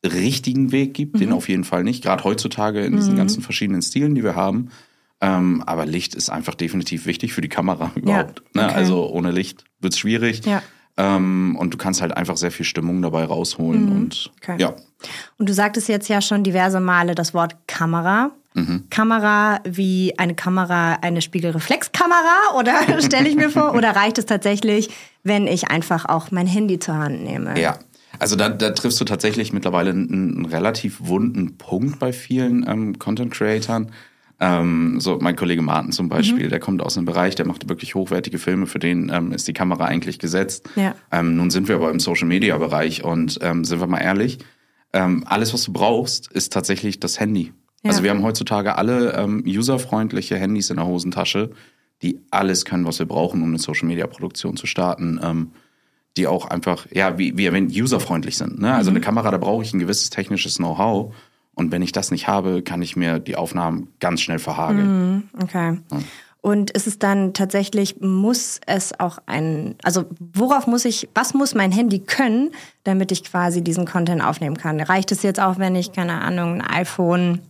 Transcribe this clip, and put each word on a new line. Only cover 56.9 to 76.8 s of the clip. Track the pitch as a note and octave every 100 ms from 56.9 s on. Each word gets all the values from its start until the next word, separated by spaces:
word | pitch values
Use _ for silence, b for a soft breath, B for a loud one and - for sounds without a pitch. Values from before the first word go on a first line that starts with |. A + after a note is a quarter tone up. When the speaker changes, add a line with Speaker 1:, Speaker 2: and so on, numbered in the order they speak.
Speaker 1:
ja, | - F#2+ E2+
wie, | F2 F2+
wie | F#2+
erwähnt, | F#2 F#2+
userfreundlich | G2 B2+ A#2 - E2+ - -
sind, | - -
ne? | G#2+
Also | C3 F#2+
Speaker 2:
Mhm. | F#2+
Speaker 1:
eine | -
Kamera, | A2+ A2
da | F#2+
brauche | G2 A2
ich | A2
ein | G2
gewisses | F2 G2+ -
technisches | - G2 G2+ F2+ -
Know-how. | E2+ E2 G#2+ G2+ A2 B B B B
Und | - E2+
wenn | F2
ich | F2
das | F#2+ -
nicht | F2 -
habe, | G2 F#2+ F2+
kann | F2+ F2
ich | F2 -
mir | E2+ D#2+
die | E2+ E2+
Aufnahmen | E2 F2 E2 D#2+ - _
ganz | F2 E2+
schnell | - D#2+
verhageln. | - D#3 E2 G3+ G3+ F#3+ F3+
Speaker 2:
Mhm, | F#3+ G#3 -
okay. | F#3 F#3 E3 E3 -
Speaker 1:
Ja. | D3 D3 B B B
Speaker 2:
Und | G3+ G#3 G3+
ist | G#3 G#3
es | G3+
dann | G3+ G3 F#3+
tatsächlich, | F#3+ F#3+ G3 G3 G#3 G3 -
muss | F#3+ F#3+ G#3 B3 - - -
es | G3 F#3+ -
auch | F3+ - -
ein, | C3 D#3+ D#3 G3 -
also | - F3 - E3+
worauf | E3+ F#3 B3+ C#4 B3
muss | A#3+ B3
ich, | A3 -
was | - B3
muss | C4+ C4+ A3
mein | F#3+
Handy | F#3+ A#3+ G3
können, | G3 - C4 A3+ D4 B B B
damit | - F#3+ F#3+
ich | F#3
quasi | - F3+ F3 F3
diesen | E3+ E3 E3+
Content | F3+ E3+ E3+
aufnehmen | G#2 D#3 D3 D#3+
kann? | D#3+ D#3
Reicht | D3+ F#3 F#3+
es | G3
jetzt | G3+ F#3+
auch, | F#3+ F#3
wenn | F#3+ F#3
ich, | F3+
keine | - F3 E3
Ahnung, | - F3+ E3+ F3
ein |
iPhone | - E3+